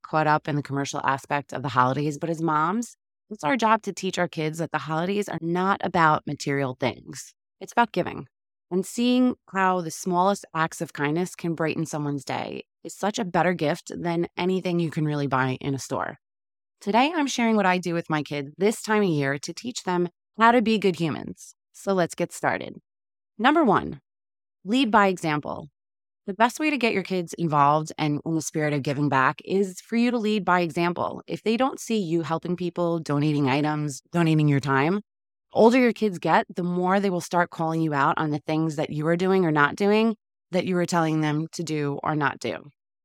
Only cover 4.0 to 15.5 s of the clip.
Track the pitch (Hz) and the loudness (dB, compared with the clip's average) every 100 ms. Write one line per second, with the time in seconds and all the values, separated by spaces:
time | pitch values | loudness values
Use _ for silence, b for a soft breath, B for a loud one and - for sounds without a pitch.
4 | 190 180 170 160 156 160 156 151 139 160 | -4 -2 -2 -2 -4 -4 -4 -4 -4 -4
5 | 180 208 202 165 165 175 190 202 190 175 | -2 -2 -4 -6 -4 0 0 -2 0 4
6 | 156 151 - 143 147 139 135 127 123 - | 4 4 0 -6 -4 -2 -2 -2 -4 -4
7 | - 127 - _ _ _ 190 - 233 180 | -12 -16 -16 _ _ _ -4 0 0 0
8 | - - 135 _ _ _ _ 180 180 - | -4 -8 -14 _ _ _ _ -4 -2 0
9 | 247 247 254 - _ 190 185 185 160 - | 2 4 4 0 _ 0 2 0 -2 -6
10 | 185 180 190 202 - 160 160 - 165 - | -2 2 2 0 -4 -4 -4 -4 -8 -4
11 | 143 160 180 - 170 160 156 - 156 151 | -2 0 -2 -4 -4 -2 -2 -2 -4 -4
12 | 147 143 - 123 - 69 - _ 165 - | -4 -4 -6 -6 -6 -10 -14 _ -18 -6
13 | 196 - 180 170 170 180 151 170 - 165 | -4 -4 -2 0 0 0 -2 -2 -6 -6
14 | 170 170 - - 180 185 180 175 160 151 | -4 -2 -4 -4 -2 -2 0 0 -2 -2
15 | 151 147 143 131 131 | -2 0 0 0 0